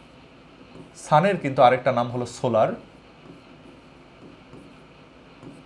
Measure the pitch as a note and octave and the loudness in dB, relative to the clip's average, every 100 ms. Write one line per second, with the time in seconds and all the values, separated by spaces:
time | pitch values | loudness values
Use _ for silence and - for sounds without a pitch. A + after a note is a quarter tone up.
0 | - - - - - - - - - - | -20 -20 -20 -20 -20 -20 -20 -20 -20 -20
1 | - D#3 F#3+ F3+ C#3+ C3 B2 B2+ C3+ A#2+ | 2 2 2 -2 -4 4 4 4 0 -2
2 | A#2+ B2 A#2+ - B2+ A2 C3+ A#3 - - | -4 -6 -10 -6 -2 0 0 -2 -16 -20
3 | - - - - - - - - - - | -20 -20 -20 -20 -20 -20 -20 -20 -20 -20
4 | - - - - - - - - - - | -20 -20 -20 -20 -20 -20 -20 -20 -20 -20
5 | - - - - - - | -20 -20 -20 -20 -20 -20